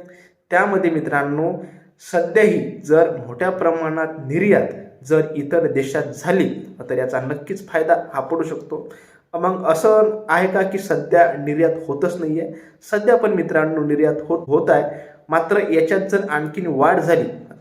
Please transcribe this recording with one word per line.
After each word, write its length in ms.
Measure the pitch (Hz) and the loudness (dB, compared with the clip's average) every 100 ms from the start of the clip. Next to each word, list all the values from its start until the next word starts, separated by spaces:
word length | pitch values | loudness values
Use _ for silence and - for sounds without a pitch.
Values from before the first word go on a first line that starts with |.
| - - _ _ _ | -10 -20 _ _ _
त्यामध्ये 420 | 175 202 196 175 | 0 2 2 0
मित्रांनो 600 | 160 147 143 143 147 165 180 - - _ _ - | 0 -2 -2 -2 -2 -2 -4 -10 -20 _ _ -4
सध्याही 680 | 180 170 214 208 175 - - - | -2 2 4 4 2 -2 -8 2
जर 320 | 156 165 - - | 4 4 0 -10
मोठ्या 220 | - 185 | -4 -2
प्रमाणात 580 | 185 165 165 160 160 156 160 131 | 0 0 0 -2 -4 -4 -6 -6
निर्यात 400 | 156 202 160 - - - - 131 | 0 4 4 2 -6 -16 -18 0
जर 160 | 156 151 147 | 2 2 -4
इतर 360 | 139 170 165 | -2 0 2
देशात 320 | 135 135 156 135 - | 0 -2 -4 -4 -6
झाली, 600 | 165 185 151 - - - - | 0 2 0 -2 -12 -16 -6
तर 80 | 127 | -4
याचा 240 | 127 131 | -2 -4
नक्कीच 460 | 131 147 - 196 - | -4 -8 -8 -12 -4
फायदा 280 | 165 160 170 - | -2 2 2 0
हा 80 | 170 | -8
पडू 220 | 160 160 | -4 -4
शकतो. 500 | 156 135 - 151 - - - _ _ | -4 -8 -8 -12 -12 -20 -20 _ _
मग 320 | 170 180 185 175 | -4 -2 0 0
असं 600 | 160 214 214 214 - - | 2 4 6 4 0 -2
आहे 180 | 165 185 | 0 2
का 140 | 190 | 0
की 160 | 190 196 | -2 -4
सध्या 680 | - 147 143 170 139 143 | -2 -4 2 4 4 2
निर्यात 300 | 143 147 165 160 - | -4 0 0 0 -6
होतच 320 | 143 175 180 | -2 -2 -2
नाहीये? 340 | 160 160 - - - _ - | -4 -4 -6 -10 -20 _ -6
सध्या 240 | 208 214 233 | 0 2 4
पण 160 | 220 | 2
मित्रांनो 520 | 190 160 160 156 160 | 0 0 0 0 0
निर्यात 320 | 147 147 151 143 - | 0 2 2 0 -4
होत, 160 | - 135 | -4 0
होत 220 | 143 - | 0 4
आहे, 140 | 147 147 - - - - | 2 0 -8 -16 -20 -2
मात्र 400 | 160 - 208 190 | -2 2 0 2
याच्यात 300 | 160 160 190 190 | 2 2 0 0
जर 180 | 196 143 | -2 -2
आणखीन 380 | 151 156 196 175 | -4 -4 -6 -4
वाढ 320 | 135 151 180 | 2 4 4
झाली, 300 | 156 165 - - - - | 2 2 0 -8 -18 -10